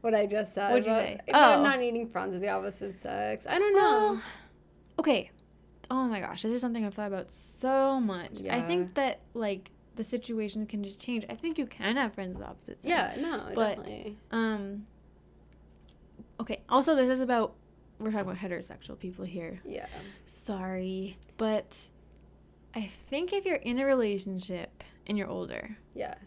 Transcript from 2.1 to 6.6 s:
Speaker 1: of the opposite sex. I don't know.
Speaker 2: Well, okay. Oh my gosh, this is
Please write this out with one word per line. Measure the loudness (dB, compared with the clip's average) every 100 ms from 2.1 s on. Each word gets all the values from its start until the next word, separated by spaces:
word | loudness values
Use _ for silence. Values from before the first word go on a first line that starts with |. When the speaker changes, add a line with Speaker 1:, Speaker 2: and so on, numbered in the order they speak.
| -4 -4
Speaker 1:
of | -2
the | -2
opposite | -2 -2 -6 -10 -8
sex. | -8 -4 -4 -4 -2
I | 2
don't | 6
know. | 6 8 6 4
Speaker 2:
Well, | 2 -6 -14 -20 -20 -20 -20 -14 0
okay. | 4 4 2 -14 -20 -20 -20 -20 -4
Oh | -2 0
my | -2
gosh, | -4 -4
this | -2
is | -2